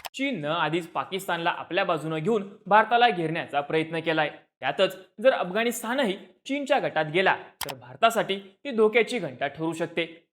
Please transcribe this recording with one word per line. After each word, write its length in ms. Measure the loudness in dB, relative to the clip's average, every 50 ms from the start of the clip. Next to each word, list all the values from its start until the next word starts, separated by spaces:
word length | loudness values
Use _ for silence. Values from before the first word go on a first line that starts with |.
| -10 -10 -8
चीननं 360 | -4 -4 -4 -4 -4 -2 -2
आधीच 380 | 0 0 0 0 0 -2 -4
पाकिस्तानला 640 | -4 -6 -6 -4 -4 -6 -6 -2 -2 -4 0 0 -2
आपल्या 340 | -2 -2 -8 -2 0 0 2
बाजूनं 360 | 2 0 -2 -2 -4 -4 -2
घेऊन 300 | 0 0 0 0 -2 -6 -14 -16 -2
भारताला 440 | 4 6 6 6 6 4 4 4 4
घेरण्याचा 520 | 4 0 -2 -2 -2 -4 -4 -2 -2 -2
प्रयत्न 380 | -2 0 0 0 0 0 -4 -4
केलाय. 300 | -2 0 0 0 0 -2 -4 -12 _ _ _ -6
त्यातच 380 | -6 -4 2 2 2 0 0 -8 -18 _ _ 2
जर 100 | 4 4
अफगाणिस्तानही 880 | 4 4 -2 -2 0 0 0 0 -2 -4 -6 -4 -2 0 0 0 -2 -4 -10 -20 _ _ _
चीनच्या 340 | -6 -4 -4 0 2 0 2
गटात 260 | 2 0 0 0 -2 0 0
गेला, 220 | 2 4 4 2 0 -4 -18 _ -12 -10
तर 100 | -10 -10
भारतासाठी 600 | -14 -16 -18 -4 2 2 2 4 2 -2 -2 -4
ती 340 | -8 -8 -16 _ _ -10 -4
धोक्याची 480 | 2 4 4 6 6 4 2 2 -2 -6
घंटा 280 | -6 -6 -6 -6 -6
ठरू 260 | -6 -4 -4 -6 -6 -4
शकते. 500 | -4 -6 -4 -4 -4 -6 -6 -8 -20 _ _